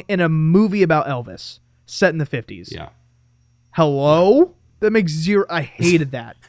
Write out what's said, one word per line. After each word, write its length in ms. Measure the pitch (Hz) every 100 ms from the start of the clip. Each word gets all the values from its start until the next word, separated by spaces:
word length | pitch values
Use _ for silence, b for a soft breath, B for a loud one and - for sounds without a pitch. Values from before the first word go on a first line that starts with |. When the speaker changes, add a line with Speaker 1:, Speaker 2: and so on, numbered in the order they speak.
| -
Speaker 1:
in 100 | 190
a 80 | 170
movie 560 | 160 160 185 214 202
about 240 | 170 156 -
Elvis 520 | 127 117 - - - _ _ -
set 260 | - 185
in 60 | 160
the 80 | 143
fifties? 440 | 127 - 95 90
Speaker 2:
Yeah. 180 | 82 - _ _ _ _ _ _ _ _
Speaker 1:
Hello? 840 | - 156 139 143 160 185 269 359 _ _ -
That 100 | 214
makes 200 | 220 170
zero, 320 | 156 170 202 -
I 120 | 170
hated 500 | 131 - 175 165 139
Speaker 2:
<laughs> 0 |
Speaker 1:
that. 240 | 127 117 -